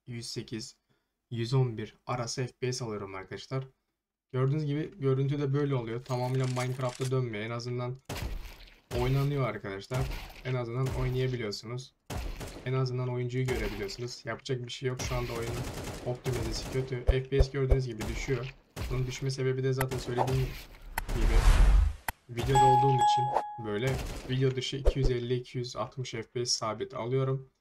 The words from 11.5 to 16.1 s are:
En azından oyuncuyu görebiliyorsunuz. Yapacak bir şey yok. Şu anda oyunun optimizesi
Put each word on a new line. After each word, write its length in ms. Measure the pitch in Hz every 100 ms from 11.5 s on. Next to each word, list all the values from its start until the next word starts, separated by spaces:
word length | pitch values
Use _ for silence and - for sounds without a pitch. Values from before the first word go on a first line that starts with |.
| 101 110 123 - _ - - - - - - 131
En 60 |
azından 360 | 131 131 123 123
oyuncuyu 380 | 123 123 127 127
görebiliyorsunuz. 760 | 117 107 104 98 - 120 -
Yapacak 420 | 117 110 - 127 120
bir 60 |
şey 160 | - 131
yok. 120 | 127
Şu 120 | -
anda 180 | 127 120
oyunun 240 | 117 113 120 127 - - -
optimizesi 680 | 120